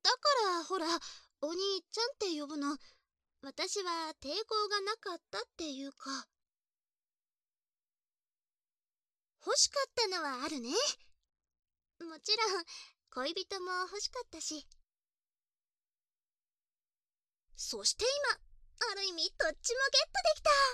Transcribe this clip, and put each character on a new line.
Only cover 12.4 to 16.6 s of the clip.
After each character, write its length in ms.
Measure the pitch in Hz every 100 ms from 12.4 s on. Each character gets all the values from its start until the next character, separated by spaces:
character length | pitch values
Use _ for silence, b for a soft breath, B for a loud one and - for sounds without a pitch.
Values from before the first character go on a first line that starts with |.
| 440 370
ん、 40 | 330 B B B _
恋 240 | - 269
人 260 | 349 370 392
も 120 | 359 370
欲 180 | 359 392
し 100 | 415
か 100 | 508
っ 40 | 480
た 100 | 320
し。 260 | - 311 - - _ _ _ _ _ _ _ _ _ _ _ _ _ _ _ _ _ _